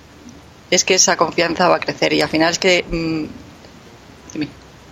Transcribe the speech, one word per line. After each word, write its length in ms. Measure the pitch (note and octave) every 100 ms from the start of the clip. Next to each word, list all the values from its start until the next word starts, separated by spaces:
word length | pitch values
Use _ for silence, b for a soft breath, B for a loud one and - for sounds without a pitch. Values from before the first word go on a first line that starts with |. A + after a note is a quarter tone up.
| - - - - - - -
es 140 | F#3
que 100 | -
esa 220 | F#3 F#3+ F3
confianza 520 | E3 D#3+ E3+ E3 F3+
va 80 | D#3+
a 40 |
crecer 320 | - D3 D#3
y 60 | D3+
al 60 | D3+
final 220 | D#3 E3
es 80 | E3+
que, 260 | F#3+ F3 -
mm, 1400 | E3+ E3 D#3+ D3+ - - - - - - - - - -
dime. 160 | - D3 - - - -